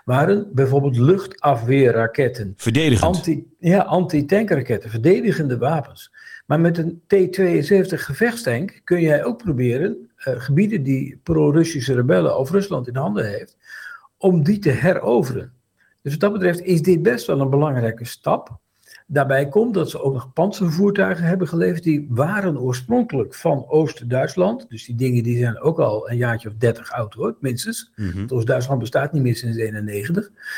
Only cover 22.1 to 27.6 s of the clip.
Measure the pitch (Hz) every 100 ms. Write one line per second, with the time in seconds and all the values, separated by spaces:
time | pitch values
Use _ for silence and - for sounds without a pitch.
22.1 | 120 151 208 190 139 127 123 - 247 240
23.1 | 135 107 - 170 139 - 156 151 - 120
24.1 | 127 143 - 185 240 - 113 - 120 131
25.1 | 120 117 120 120 110 156 165 120 107 -
26.1 | 120 120 113 110 107 117 110 - 123 104
27.1 | 110 190 226 135 120